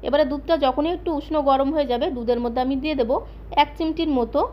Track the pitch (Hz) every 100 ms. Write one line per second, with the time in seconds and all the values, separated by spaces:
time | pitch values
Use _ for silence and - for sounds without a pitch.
0 | - 285 294 285 - 320 277 254 302 349
1 | 349 302 294 311 277 269 269 311 277 240
2 | 311 247 233 240 240 233 254 269 302 294
3 | 226 294 - - - - 294 - 320 320
4 | 330 269 240 277 466